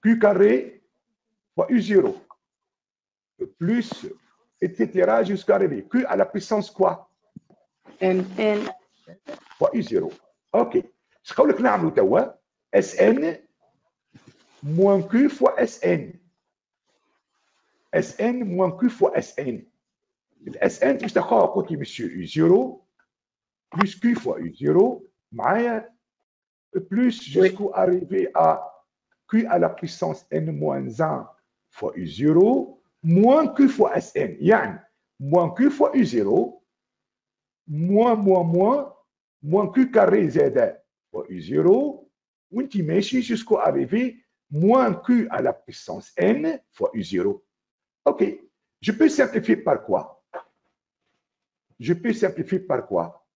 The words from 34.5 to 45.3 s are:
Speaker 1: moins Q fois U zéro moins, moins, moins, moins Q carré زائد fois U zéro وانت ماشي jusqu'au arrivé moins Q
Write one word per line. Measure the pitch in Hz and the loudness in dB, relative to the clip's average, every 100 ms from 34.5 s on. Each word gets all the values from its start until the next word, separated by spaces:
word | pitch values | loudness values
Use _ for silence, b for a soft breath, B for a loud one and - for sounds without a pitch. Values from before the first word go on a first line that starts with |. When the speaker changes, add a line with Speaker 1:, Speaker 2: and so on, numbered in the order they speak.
| 220 113 87 _ _ _ _ | 2 0 -10 _ _ _ _
Speaker 1:
moins | 139 175 170 | 0 0 0
Q | - 277 | 0 0
fois | - 554 | 2 0
U | 285 | 2
zéro | 202 120 98 147 240 - _ _ _ _ _ _ _ _ _ _ - | 0 0 0 0 0 -8 _ _ _ _ _ _ _ _ _ _ -12
moins, | 151 170 202 240 226 | -6 0 2 4 2
moins, | 196 185 | 2 2
moins, | 165 170 202 277 269 - _ _ _ _ | 2 2 2 2 -4 -14 _ _ _ _
moins | 143 185 202 | -2 0 2
Q | - 254 | 0 2
carré | 220 190 202 165 | 4 4 4 2
زائد | 151 139 131 113 - _ _ _ | 2 2 2 0 -2 _ _ _
fois | - - | -14 -12
U | 92 | -14
zéro | 80 143 160 220 285 - _ _ _ _ _ | -4 0 4 4 2 -8 _ _ _ _ _
وانت | 214 277 202 | -8 -6 -4
ماشي | 156 175 202 254 | -2 -2 0 -4
jusqu'au | 233 226 - 214 | -4 -6 -2 0
arrivé | - - 123 220 254 233 _ _ _ | 0 -2 -2 -2 -4 -8 _ _ _
moins | 147 190 254 240 | 0 4 4 2
Q | 170 - 247 226 | -2 0 0 0